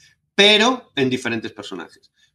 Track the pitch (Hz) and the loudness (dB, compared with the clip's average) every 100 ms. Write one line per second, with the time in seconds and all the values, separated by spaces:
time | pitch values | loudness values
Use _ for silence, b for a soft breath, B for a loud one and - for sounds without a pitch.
0 | b b _ - 202 208 226 254 - - | b b _ 2 4 4 2 0 -6 -4
1 | 135 123 117 113 110 - 101 92 80 _ | -2 -2 -4 -6 -8 -14 -14 -14 -16 _
2 | _ _ _ | _ _ _